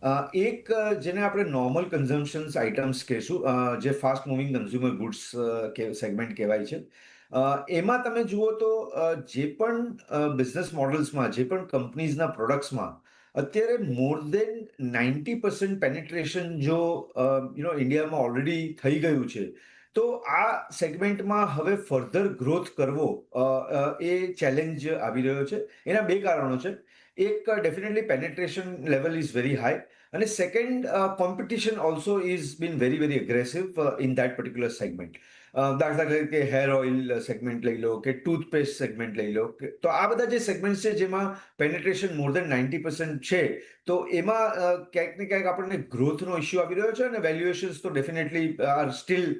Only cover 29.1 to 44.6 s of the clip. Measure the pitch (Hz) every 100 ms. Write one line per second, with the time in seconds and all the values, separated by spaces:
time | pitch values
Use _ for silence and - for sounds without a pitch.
29.1 | 160 143 120 127 127 117 156 - _ _
30.1 | 180 214 - 180 226 240 254 254 190 190
31.1 | 190 180 - - 226 220 214 160 156 190
32.1 | 202 180 180 143 - 165 156 127 151 151
33.1 | 135 95 120 123 160 185 175 147 - 131
34.1 | 131 127 - - 120 120 - 101 87 85
35.1 | - - - - - 135 135 156 151 156
36.1 | 151 151 151 139 135 139 135 131 127 127
37.1 | 117 113 107 123 117 120 117 117 110 135
38.1 | 131 170 165 - 156 143 - 127 110 110
39.1 | 107 104 104 113 - 135 - 170 156 202
40.1 | 233 233 240 220 185 196 196 220 175 185
41.1 | 190 196 190 - - 147 170 170 180 190
42.1 | 156 139 139 165 127 131 160 160 147 160
43.1 | 147 - 185 131 - - - - 131 -
44.1 | 175 185 220 220 -